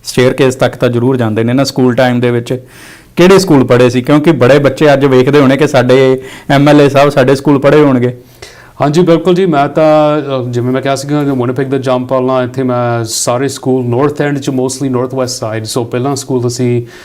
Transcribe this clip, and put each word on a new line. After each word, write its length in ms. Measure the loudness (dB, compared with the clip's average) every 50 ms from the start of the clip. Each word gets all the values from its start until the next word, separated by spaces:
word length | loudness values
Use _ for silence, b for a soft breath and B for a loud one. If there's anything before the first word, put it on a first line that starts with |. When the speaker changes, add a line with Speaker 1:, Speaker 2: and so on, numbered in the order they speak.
| _
Speaker 1:
ਸਟੇਅਰਕੇਸ 500 | -4 0 2 2 2 2 2 0 0 2
ਤੱਕ 220 | 0 -2 -2 -2
ਤਾਂ 120 | -2 -4 -2
ਜ਼ਰੂਰ 280 | -2 0 0 0 0
ਜਾਂਦੇ 280 | 0 -2 -2 -2 -2 -2
ਨੇ 80 | 0 0
ਨਾ 120 | 0 -2
ਸਕੂਲ 300 | -2 0 0 0 0 2
ਟਾਈਮ 260 | 2 0 0 0 0
ਦੇ 100 | 0 0
ਵਿੱਚ। 320 | -2 -2 -4 -6 -8 -8 -10 B B B B B B B B B B
ਕਿਹੜੇ 220 | 2 4 4 4 4
ਸਕੂਲ 260 | 4 2 2 2 4
ਪੜ੍ਹੇ 260 | 2 4 4 4 2
ਸੀ? 120 | 2 0 0
ਕਿਉਂਕਿ 300 | 2 0 2 2 2 2
ਬੜੇ 260 | 2 4 4 4 4
ਬੱਚੇ 340 | 2 0 0 2 2 2 4
ਅੱਜ 120 | 4 2
ਵੇਖਦੇ 360 | 2 4 4 4 4 4 4
ਹੋਣੇ 160 | 4 4 2
ਕਿ 100 | 2 0
ਸਾਡੇ 560 | 2 2 0 2 4 4 4 4 2 2 0 -4 B B B B B
ਐਮ 180 | 0 2 4 4
ਐਲ 120 | 4 4
ਏ 80 | 4 4
ਸਾਹਿਬ 200 | 4 4 2 2
ਸਾਡੇ 260 | 2 2 2 2 0
ਸਕੂਲ 240 | 0 2 0 0 2
ਪੜ੍ਹੇ 220 | 2 2 4 4
ਹੋਣਗੇ। 360 | 4 4 2 0 -2 -2 -4 -8 B B B B B B B B B B B -4
Speaker 2:
ਹਾਂਜੀ, 220 | -4 -2 2 0 2
ਬਿਲਕੁਲ 320 | 2 2 0 2 0 0
ਜੀ। 120 | 0 0
ਮੈਂ 220 | 0 0 0 0 0
ਤਾਂ, 520 | 0 0 2 4 4 4 2 2 0 -2
ਅ, 300 | -4 -4 -6 -6 -6 -4
ਜਿਵੇਂ 220 | -4 -4 -4 -2 -4
ਮੈਂ 100 | -2 -2
ਕਿਹਾ 140 | -2 -4
ਸੀਗਾ 280 | -4 -4 -4 -4 -2 -2
ਕਿ 60 | -2
ਵਿਨਿਪੈਗ 360 | -2 -2 -2 -4 -4 -4 -4
ਦਾ 120 | -4 -4 -4
ਜੰਮ 280 | -2 -2 -2 -2 -2
ਪਾਲਣਾ, 360 | -2 -2 -2 -2 0 -2 -2 -2
ਇੱਥੇ 200 | -4 -4 -4 -4
ਮੈਂ 420 | -2 -2 -2 -2 -2 -4 -4 -6
ਸਾਰੇ 440 | -6 -6 -6 -4 -4 -4 -2 -4 -6
ਸਕੂਲ 360 | -6 -6 -4 -2 -2 -2 -2
ਨਾਰਥ 360 | -2 -2 0 -2 -2 -2 -2
ਐਂਡ 180 | -4 -4 -4 -4
'ਚ, 120 | -6 -4
mostly 400 | -4 -4 -4 -4 -6 -6 -6 -4
ਨਾਰਥ 240 | -4 -4 -4 -4 -4
ਵੈਸਟ 260 | -6 -6 -6 -6 -8
ਸਾਈਡ। 240 | -8 -8 -8 -8 -8
So 200 | -6 -6 -6 -6
ਪਹਿਲਾਂ 320 | -4 -6 -6 -4 -4 -6
ਸਕੂਲ 300 | -6 -6 -6 -4 -4 -4
ਅਸੀਂ 360 | -4 -4 -2 -2 -2 -2 -2 -4 -8 B B